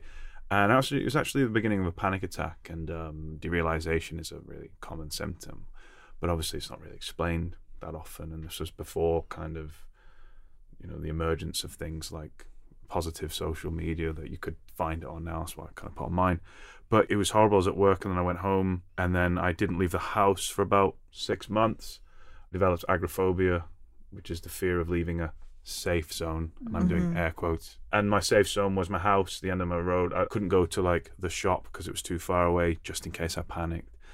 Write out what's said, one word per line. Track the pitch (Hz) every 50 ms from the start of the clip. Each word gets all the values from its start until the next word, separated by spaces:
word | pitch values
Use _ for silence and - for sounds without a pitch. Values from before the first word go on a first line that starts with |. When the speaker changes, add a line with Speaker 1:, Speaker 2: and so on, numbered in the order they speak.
| - - - - - - - - - -
Speaker 1:
And | 98 101 101 104
actually, | 120 131 127 - 147 139
it | -
was | - 127
actually | 151 - - - 139 135
the | 117
beginning | 107 113 104 107 104 98
of | 92
a | 87
panic | 82 - - 95 95 95 95
attack, | 87 - - 80 80 82 - - -
and, | 82 82 80 78
um, | 85 82 80 80 78 78 78 78 80 76
derealisation | 85 80 85 85 82 80 80 80 78 80 82 82 - - 82 80
is | 80 -
a | - -
really | 69 69 71 71 71 - - -
common | - - 80 80 78 76
symptom. | - - 78 80 80 - - - - - - - - - - - - - - - - -
But | - 87
obviously | 87 80 76 - 82
it's | 76 - -
not | - -
really | 82 76 -
explained | - - - - - 82 87 85 82 82 87 - - - - - -
that | - 82 80
often, | 80 - - - - 80 80
and | 80 80 80
this | 80 - -
was | 80 80
before | - - 82 - - 82 82 82 82 82 80 -
kind | - - 80 80 80
of, | 80 76 76 - - - - - _ - - - - - - - - - - - - - - - -
you | -
know, | 85 78 76
the | 78 78
emergence | 78 80 80 80 82 78 80 80 - - -
of | 80 -
things | - 82 78 80 80 78 -
like | 82 80 76 - - - - - - - - - - - -
positive | - - 90 82 82 80 - - 80 -
social | - 85 82 80 - - 82
media | 82 82 82 82 82 82 82 80 78
that | 78 76 -
you | -
could | - - - 78 - - - -
find | - 85 80 80 82 80
it | -
on | 80 82 82
now, | 85 82 82 80
so | - - - 85
I | 82 -
kind | - - -
of | -
put | - -
on | - 85
mine. | 90 92 92 87 80 - - - - - - - - - -
But | 113 110 - -
it | 104
was | 104 98 -
horrible. | - 107 110 104 104
I |
was | 98 87
at | 95 -
work, | 90 98 98 95 90 -
and | 101 92
then | 90
I | 87
went | 90 87 87
home, | 95 98 98 95 95 95 92 90 - - -
and | - 92 90 90
then | 90 90 87 87
I | 87 87 90 85
didn't | - 107 87 87 87
leave | 95 87
the | 92 87
house | - - - 110 101 98 95 - -
for | - - -
about | 101 - 101 98 98 - - - - -
six | - - - - 110 - - -
months. | 101 107 113 110 - - - - - - - - - - - - - - - -
Developed | - 90 98 92 87 85 -
agoraphobia, | - 95 85 90 87 - - 95 92 90 90 92 90 90 85 82 - - - - - - - - -
which | 98 95 - -
is | 85 82
the | - -
fear | - - 95 90 90 87
of | 82 85
leaving | 87 85 82 85 85 85
a | 82 80 - - - - - - -
safe | - - - - 95 87 85 78 - -
zone, | - 85 82 80 80 82 80 - - 247
and | 226 -
I'm | 87 90
doing | 87 87 87 90
Speaker 2:
Mm-hmm. | 85 82
Speaker 1:
air | 87 85 82
quotes. | - - - 85 82 78 - - - - - -
And | - 104 104 101
my | 104 101
safe | - - 117 104 98 -
zone | - 101 101 98 95
was | 95 90 90
my | 101 87
house, | 90 104 98 98 95 - - -
the | - 92
end | 92 92
of | 90 87
my | 87 85
road. | 85 90 90 90 90 87 -
I | 90 90
couldn't | - - 113 104 87
go | 98 95 90
to, | - - 104
like, | 92 90 87 82 - - -
the | - 92 87
shop | - - - 95 90 73 - -
'cause | - - 85
it | 87
was | - -
too | - - 92 82
far | - - 92 90 87
away, | 87 87 87 85 85 82 - -
just | - 80 - -
in | 85
case | 85 - 85 82 -
I | 87 82
panicked. | - - 87 85 82 82 82 - - - - - -